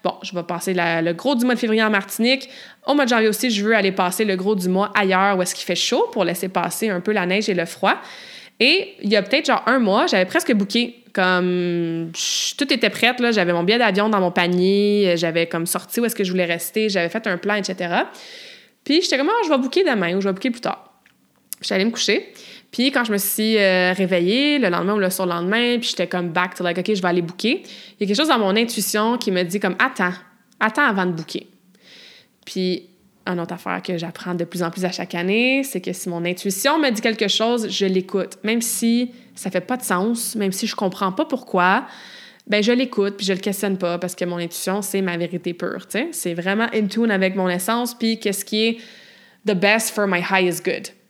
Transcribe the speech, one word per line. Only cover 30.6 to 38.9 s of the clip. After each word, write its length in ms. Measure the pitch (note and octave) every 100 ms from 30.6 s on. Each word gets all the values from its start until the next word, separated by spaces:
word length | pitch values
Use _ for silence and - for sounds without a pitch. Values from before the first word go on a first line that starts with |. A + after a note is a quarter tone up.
| A3 A3+ C#4+
avant 200 | G3 F3+
de 60 |
booker. » 340 | D#3+ D#3+ - - _ _ _ - - - - _ _ -
Puis 440 | F#3+ F#3 F3 - _ _ _ -
une 120 | F3
autre 140 | E3 F3
affaire 260 | F#3 F3+
que 160 | F#3+ F3
j'apprends 380 | E3+ - F3+ F3
de 100 | E3+
plus 180 | F3+
en 80 | E3+
plus 140 | E3+ F3+
à 60 |
chaque 200 | - -
année, 480 | F3 F3+ G#3+ B3 C4+ C4+
c'est 160 | F3+
que 100 | F#3
si 160 | F3+ F#3
mon 160 | E3+
intuition 560 | F3 F3+ G3+ F#3+ C4+ D#4+
me 100 | C#4+
dit 100 | G#3+
quelque 260 | A#3 A3+ G#3
chose, 400 | - A3+ A#3+ G#3+
je 160 | F#3+ G3
l'écoute. 520 | F#3+ F#3 G3 - -
Même 180 | G#3+ A#3
si 500 | A#3 - A#3